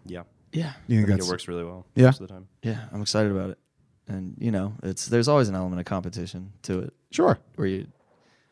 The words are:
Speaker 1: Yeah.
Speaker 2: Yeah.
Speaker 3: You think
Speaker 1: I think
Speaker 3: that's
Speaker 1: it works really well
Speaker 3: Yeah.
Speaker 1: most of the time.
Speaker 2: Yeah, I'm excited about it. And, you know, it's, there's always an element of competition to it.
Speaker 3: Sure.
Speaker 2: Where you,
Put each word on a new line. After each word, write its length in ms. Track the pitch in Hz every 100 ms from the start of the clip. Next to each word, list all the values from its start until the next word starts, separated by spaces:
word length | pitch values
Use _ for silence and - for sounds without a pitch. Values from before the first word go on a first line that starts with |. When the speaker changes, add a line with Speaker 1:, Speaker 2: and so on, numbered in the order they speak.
| -
Speaker 1:
Yeah. 160 | 87 - _ _
Speaker 2:
Yeah. 200 | 160 160 - -
Speaker 3:
You 120 | 113
think 80 | 101
Speaker 1:
I 20 |
think 100 | 95
Speaker 3:
that's 100 | 90
Speaker 1:
it 40 |
works 160 | 90 -
really 160 | 87
well 200 | 85 90 - -
Speaker 3:
Yeah. 100 | 127
Speaker 1:
most 140 | 135
of 80 | 95
the 40 |
time. 140 | 92 92 _
Speaker 2:
Yeah, 220 | 110 117 113
I'm 100 | 101
excited 300 | 104 107 104
about 180 | 98 95
it. 80 | - _ _ _ _ -
And, 280 | 95 92 -
you 120 | 117
know, 240 | 98 98 110
it's, 240 | 95 90 -
there's 220 | 120 117
always 200 | 147 110
an 60 |
element 260 | 95 92 90
of 60 | 87
competition 680 | 95 87 107 87 90 95 -
to 160 | - 92
it. 120 | - - _
Speaker 3:
Sure. 280 | - 359 - _ -
Speaker 2:
Where 100 | 95
you, 200 | 95 - _ _ _ _ _ _